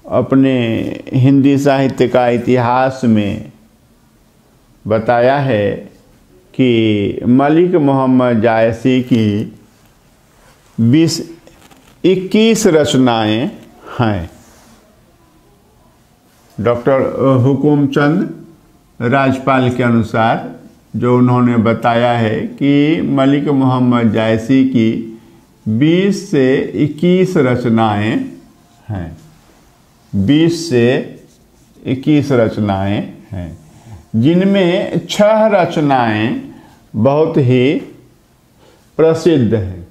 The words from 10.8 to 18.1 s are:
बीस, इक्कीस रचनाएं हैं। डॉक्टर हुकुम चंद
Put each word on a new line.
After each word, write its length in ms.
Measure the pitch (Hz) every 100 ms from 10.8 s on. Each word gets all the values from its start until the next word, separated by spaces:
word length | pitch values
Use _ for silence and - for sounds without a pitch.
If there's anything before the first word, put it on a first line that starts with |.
बीस, 580 | 117 151 165 - - - - _ - - _ _
इक्कीस 600 | 170 185 185 214 220 226 196
रचनाएं 840 | 156 143 131 127 113 107 110 165 - - - - -
हैं। 300 | 113 98 85 - - - - - _ _ _ _ _ _ _ _ _ _ _ _ _ _ _ _ _ -
डॉक्टर 400 | 104 120 143 135 - - 135 131
हुकुम 500 | 127 135 147 147 139
चंद 580 | 151 147